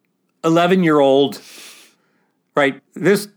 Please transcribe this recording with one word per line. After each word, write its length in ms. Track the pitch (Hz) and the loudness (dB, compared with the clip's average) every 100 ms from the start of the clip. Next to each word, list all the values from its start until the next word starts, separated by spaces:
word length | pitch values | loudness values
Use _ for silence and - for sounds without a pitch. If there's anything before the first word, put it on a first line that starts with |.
| _ _ _ _ | _ _ _ _
eleven-year-old, 960 | 165 170 175 190 165 151 139 135 139 - - - - - - _ _ _ _ _ _ 147 | -2 0 0 0 2 2 2 2 0 -6 -20 -20 -20 -20 -20 _ _ _ _ _ _ -4
right? 260 | 139 135 _ - | -2 -4 _ -4
This, 320 | 170 202 - | -2 -2 -4